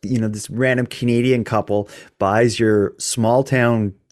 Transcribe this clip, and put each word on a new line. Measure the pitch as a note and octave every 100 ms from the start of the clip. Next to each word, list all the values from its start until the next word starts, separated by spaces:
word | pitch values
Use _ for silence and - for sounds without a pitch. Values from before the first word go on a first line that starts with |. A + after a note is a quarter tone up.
you | G2+ B2
know, | A2
this | G#2+ -
random | A2 C3 B2+ A#2+
Canadian | - A#2+ A#2 B2+ B2+ G#2+
couple | A2 - G#2 G#2 - - -
buys | F#2+ G#2+ A#2+ G#2
your | A2+ G#2+ G2 -
small | - - A2+ B2+ C3
town | C3 A#2+ A#2 G#2 G2 _